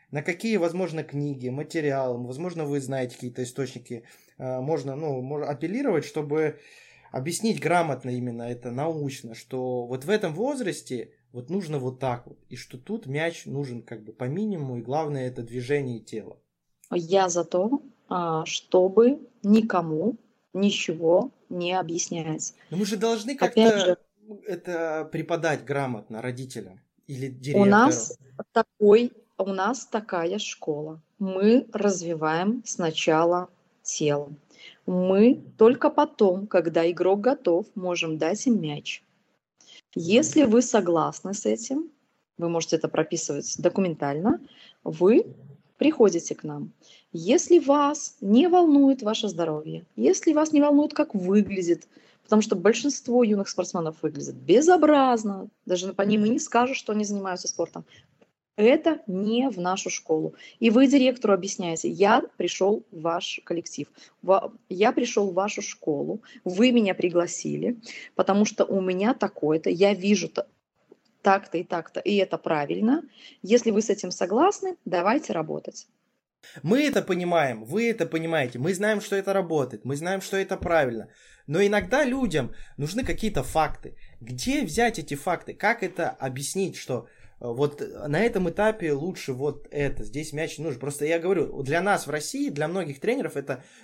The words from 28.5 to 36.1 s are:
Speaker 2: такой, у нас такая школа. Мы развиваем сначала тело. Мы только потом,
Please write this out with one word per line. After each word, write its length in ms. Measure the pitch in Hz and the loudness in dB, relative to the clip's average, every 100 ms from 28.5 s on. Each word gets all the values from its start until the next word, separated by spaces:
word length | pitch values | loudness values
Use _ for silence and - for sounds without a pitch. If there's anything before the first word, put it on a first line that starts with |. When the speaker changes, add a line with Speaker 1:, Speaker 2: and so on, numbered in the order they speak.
Speaker 2:
такой, 580 | 233 - - 208 220 240 - _ - | -2 -2 4 6 8 6 -6 _ -6
у 80 | 196 | -4
нас 400 | 190 196 269 - | -2 -2 -2 -6
такая 540 | 214 - 180 165 208 | -8 -4 -4 -2 -4
школа. 640 | - - - 147 156 160 _ - | -8 -8 -6 -6 -8 -12 _ -8
Мы 480 | 190 190 208 247 - | -4 2 4 4 2
развиваем 880 | 208 202 190 170 160 156 165 196 247 - | 0 0 0 -4 -2 0 0 0 -2 -4
сначала 840 | - 165 156 - 160 170 180 180 _ _ _ | -4 -4 0 2 4 4 2 -4 _ _ _
тело. 480 | - - 151 147 147 147 _ - - - - | -10 -2 0 -2 -4 -14 _ -20 -20 -12 -4
Мы 580 | 185 185 196 233 302 - - | 0 4 6 6 4 -2 4
только 320 | 220 - 294 | 6 6 2
потом, 580 | 294 294 | 2 0